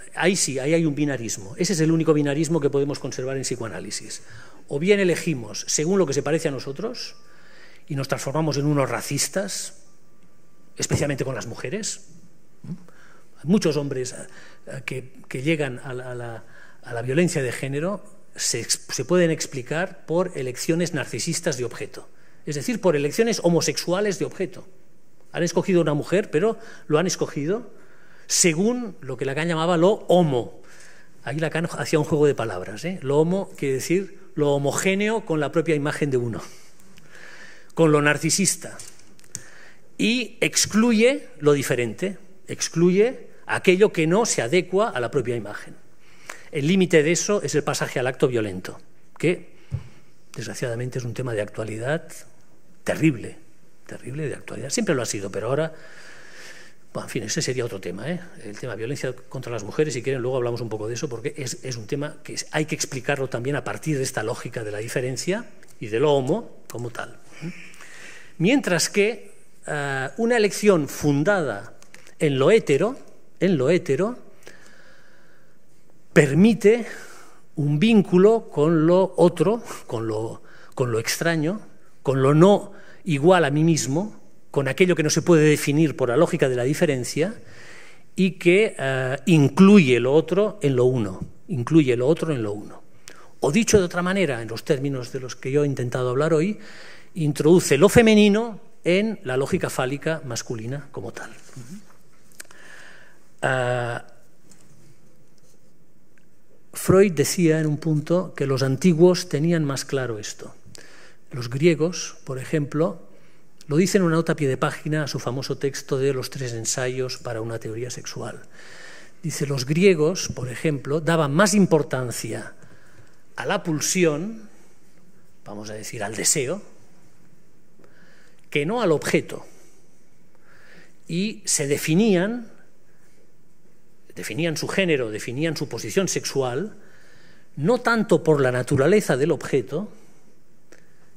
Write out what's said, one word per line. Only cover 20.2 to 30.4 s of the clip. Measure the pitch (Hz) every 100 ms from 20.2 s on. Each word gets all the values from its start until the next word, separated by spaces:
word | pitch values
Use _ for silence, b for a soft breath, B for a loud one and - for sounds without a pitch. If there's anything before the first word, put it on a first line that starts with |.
| 185
elecciones | 160 127 123 - 165 170
narcisistas | 143 117 - 165 160 175 127
de |
objeto, | 120 - 104 - - b b b b
es | 147
decir, | 135 226
por | 185 147
elecciones | 147 139 226 214
homosexuales | 175 165 147 - - 180 214 190
de |
objeto. | - - 190 - - - - - - - -
Han | 151
escogido | 170 - 170 175
una | 156
mujer, | 147 143 180 190
pero | 151 214 220 B B B
lo | 151
han | 180
escogido | - 147 - 143 214 - - b b b b b
según | - 175 156 208 247 233 170
lo | 131 127
que |
Lacan | 135 135 170
llamaba | 160 165 175
lo | 175 214 -
homo. | 175 170 127